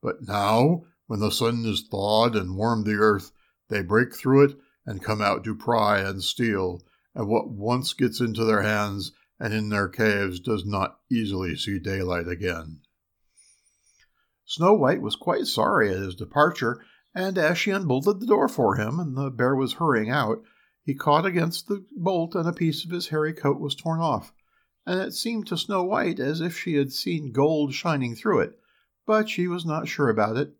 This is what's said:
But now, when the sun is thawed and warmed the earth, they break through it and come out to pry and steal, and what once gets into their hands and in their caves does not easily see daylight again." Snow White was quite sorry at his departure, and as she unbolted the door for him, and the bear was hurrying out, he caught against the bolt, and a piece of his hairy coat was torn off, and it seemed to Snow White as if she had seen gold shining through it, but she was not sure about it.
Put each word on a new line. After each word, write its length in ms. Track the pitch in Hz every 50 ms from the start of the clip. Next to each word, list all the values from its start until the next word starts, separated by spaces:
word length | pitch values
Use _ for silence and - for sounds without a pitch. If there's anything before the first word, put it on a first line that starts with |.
But 220 | - 95 92 - 127
now, 600 | 107 104 104 101 101 107 113 123 151 175 170 - _ _ _ _
when 140 | _ 110 101
the 100 | 107 107
sun 340 | 98 - 123 117 120 120 117
is 180 | 113 104 92 -
thawed 540 | _ - 98 98 104 107 110 117 123 117
and 200 | 107 95 90 92
warmed 300 | 92 107 117 120 110 107
the 80 | 107 107
earth, 380 | 104 107 110 104 98 90 - _ _ _ _ _ _ _ _
they 140 | 107 104 95
break 320 | 85 101 110 123 127 -
through 300 | - - 131 135 139 143
it 160 | 143 143 - _ _ _ _ _
and 160 | - 110 95 -
come 180 | - 110 104
out 240 | 104 101 98 - -
to 100 | 110 110
pry 440 | 110 - - 117 113 107 104 104 101
and 240 | 98 98 98 95 85
steal, 600 | - - - 123 113 107 95 92 92 87 87 _ _ _ _ _ _ _
and 140 | - 113 101
what 220 | 110 110 107 -
once 420 | - 101 101 110 120 127 131 - -
gets 280 | - 135 123 113 -
into 240 | 127 117 110 110 113
their 180 | 110 110 104 98
hands 500 | 107 107 104 104 104 98 101 95 - - _ _ _ _ _
and 140 | - 113 107
in 160 | 107 107 104
their 200 | 104 101 101 90
caves 520 | - - 113 110 104 101 101 95 90 90
does 240 | 90 - 110 104 90
not 360 | 104 104 98 95 - - _ _ _
easily 460 | 127 117 113 101 98 92 95 90 78
see 220 | 69 - - 101 95
daylight 500 | 85 101 98 95 95 90 90 87 85 85
again." 520 | 87 85 87 90 87 82 80 78 80 76 _ _ _ _ _ _ _ _ _ _ _ _ _ _ _ _ _ _ _ _ _ _ _ _ _ _ _ _ _ _ _ _ _
Snow 300 | - - - 165 185 208
White 280 | 214 147 127 165 196 -
was 140 | 104 -
quite 300 | - - - - - -
sorry 440 | - - - - - - 170 113 101
at 100 | 92 95
his 140 | 98 92 90
departure, 680 | 90 107 - - 143 147 165 170 - 131 117 127 120 - _ _ _ _ _ _
and 220 | 185 185 190 190
as 220 | 185 160 151 175 170
she 140 | - 208 190
unbolted 480 | 196 190 160 123 131 139 190 214 185
the 60 | 214
door 220 | 233 214 202 - 254
for 280 | - - 127 104 95
him, 220 | - 107 107 131 170
and 160 | 180 151 127
the 140 | 131 139 139
bear 240 | 123 113 123 127 139
was 200 | 131 135 123 -
hurrying 360 | - 165 160 135 113 107 110
out, 320 | 127 147 127 107 113 - - _ _ _ _ _ _ _ _
he 100 | - 139
caught 280 | - - 156 143 156 165
against 440 | 196 175 175 165 165 170 - - -
the 180 | 202 202 185 _ 294
bolt, 380 | 277 170 190 190 175 165 165 -
and 140 | 196 165 170
a 40 | 165
piece 320 | - 170 160 147 - -
of 60 | 170
his 160 | 170 180 180
hairy 260 | - 156 156 151 156 156
coat 280 | 151 - 143 139 -
was 160 | 156 143 -
torn 240 | - - 170 160 160
off, 340 | 165 160 135 107 - - _ _ _ _ _ _ _ _ _ _ _
and 140 | - 185 185
it 140 | 190 214 -
seemed 340 | - - 226 233 220 208
to 100 | - -
Snow 280 | 170 - - 208 190 180
White 340 | 185 208 - - 185 160 -
as 220 | 123 135 156 165
if 180 | 165 180 170 -
she 160 | - 180 160
had 180 | 143 139 135 135
seen 380 | - - 190 170 165 151 135
gold 420 | 110 127 143 151 160 151 147 143 135
shining 440 | - - 170 160 143 131 120 117
through 240 | - - 220 190 127
it, 180 | 85 - - _ _ _ _ _ _ _ _ _ _
but 220 | - 214 214 214 220
she 180 | - - 180
was 180 | 180 170 180 165
not 220 | 165 151 156 160
sure 240 | 160 - - 147 127
about 260 | 110 104 107 107 113
it. 200 | 123 147 151 - _